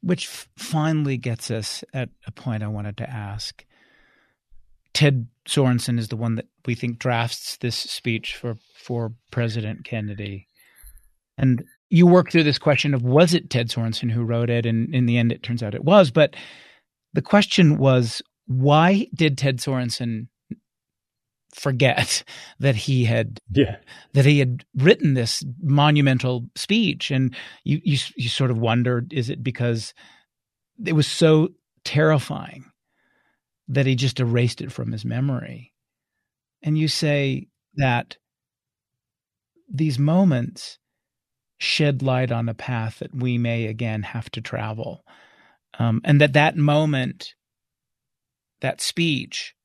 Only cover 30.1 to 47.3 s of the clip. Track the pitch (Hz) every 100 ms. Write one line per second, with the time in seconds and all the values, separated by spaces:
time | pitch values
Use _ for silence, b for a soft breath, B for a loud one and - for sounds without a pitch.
30.1 | b b _ _ _ _ _ 208 160 143
31.1 | - 165 156 165 - _ _ - 143 156
32.1 | 156 - 147 - 131 131 _ _ _ _
33.1 | _ _ _ _ _ - 127 135 131 131
34.1 | - 123 117 120 - 117 - 117 113 113
35.1 | 117 139 131 - - 123 _ _ _ _
36.1 | _ _ _ _ _ 151 156 156 - 156
37.1 | 147 139 131 - _ _ - 135 120 -
38.1 | - _ _ _ _ _ _ _ _ _
39.1 | _ _ _ _ _ _ 143 156 127 143
40.1 | 170 190 131 120 - - - _ _ _
41.1 | _ _ _ _ _ - - 151 135 135
42.1 | 127 127 117 117 113 - 123 113 - -
43.1 | 135 123 120 120 117 110 110 117 110 101
44.1 | 117 - - 117 - 110 110 110 - _
45.1 | b b b b b _ - 117 110 -
46.1 | 147 147 135 156 175 147 147 156 139 127
47.1 | - -